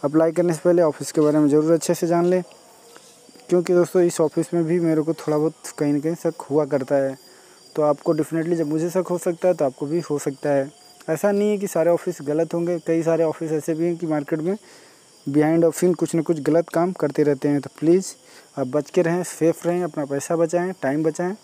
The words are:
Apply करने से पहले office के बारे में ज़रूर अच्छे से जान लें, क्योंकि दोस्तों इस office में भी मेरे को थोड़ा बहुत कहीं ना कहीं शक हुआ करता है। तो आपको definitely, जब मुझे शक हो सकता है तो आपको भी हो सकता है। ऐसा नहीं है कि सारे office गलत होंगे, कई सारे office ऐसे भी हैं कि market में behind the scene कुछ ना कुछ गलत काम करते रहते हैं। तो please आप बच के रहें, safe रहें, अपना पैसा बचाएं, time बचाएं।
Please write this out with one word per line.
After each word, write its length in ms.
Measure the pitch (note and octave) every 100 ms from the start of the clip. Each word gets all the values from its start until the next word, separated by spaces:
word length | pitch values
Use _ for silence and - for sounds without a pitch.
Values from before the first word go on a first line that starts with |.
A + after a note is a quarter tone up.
Apply 280 | D3 D3+ E3
करने 220 | D#3+ F3
से 60 | D#3+ F3
पहले 160 | F3
office 300 | E3 C#3+ D3
के 100 | -
बारे 180 | D3+ D3+
में 80 | D3
ज़रूर 220 | D3 D#3
अच्छे 220 | E3 -
से 140 | E3+ E3+
जान 180 | E3+ F3
लें, 160 | F#3 F3 - - - - - - - - - -
क्योंकि 240 | F3+ E3+
दोस्तों 280 | F3+ E3+ F#3
इस 180 | F3 -
office 320 | D#3 - D#3+
में 100 | F3
भी 160 | D#3+ F3
मेरे 220 | E3+ D#3
को 120 | D3+
थोड़ा 240 | D#3 - D3+
बहुत 160 | D#3 - - -
कहीं 140 | D3
ना 60 | D3
कहीं 160 | D3+ E3
शक 260 | E3+ D#3
हुआ 240 | - D3 C#3+
करता 300 | C#3+ B2+ C#3+
है। 220 | C3+ C3 - - - - - -
तो 60 |
आपको 340 | D3 D3 - D#3+
definitely, 400 | D3 D#3+ D#3+ E3+
जब 120 | D3+
मुझे 220 | D#3 E3+
शक 180 | F3+ F3
हो 80 | F3+
सकता 300 | F#3 E3+ F#3
है 60 |
तो 120 | F3 C#3+
आपको 200 | - C#3+
भी 140 | E3+
हो 180 | D3+ D3
सकता 300 | D3+ C3+ D3
है। 220 | C#3 C#3 - - - -
ऐसा 220 | D#3+ G#3
नहीं 180 | G3+ G#3
है 80 | G#3
कि 100 | G3
सारे 220 | E3+ D#3+
office 280 | E3+ - E3+
गलत 320 | C#3+ D3+ E3
होंगे, 240 | E3+ E3+ F3 E3
कई 160 | E3
सारे 200 | D#3+ E3
office 280 | D#3+ D3+ D#3+
ऐसे 220 | D#3 D3
भी 120 | D#3+ E3+
हैं 100 | E3
कि 100 | E3+
market 320 | D3+ C#3+ D#3+
में 160 | D#3+ G#3 - - - - _ _ -
behind 360 | C#3+ D#3 E3
the 80 | E3
scene 220 | - F3+ E3+
कुछ 200 | E3 E3+
ना 60 |
कुछ 180 | D3+ E3
गलत 280 | C#3 D#3+ E3+
काम 220 | - F3
करते 320 | F#3 D3 C#3
रहते 240 | D3 C#3 D3
हैं। 140 | C#3+
तो 80 | C3 -
please 340 | D3+ F3+ F#3 - - - - -
आप 100 | C3
बच 220 | D3 C#3+
के 120 | -
रहें, 220 | E3 F3
safe 420 | E3+ - D#3+ E3 E3+
रहें, 160 | F3
अपना 220 | F3 D#3 C#3+
पैसा 300 | C#3+ - E3+
बचाएं, 360 | E3 F3 F3+ F#3
time 220 | C3+ D3+
बचाएं। 300 | D#3+ D3+ F3+ G#3+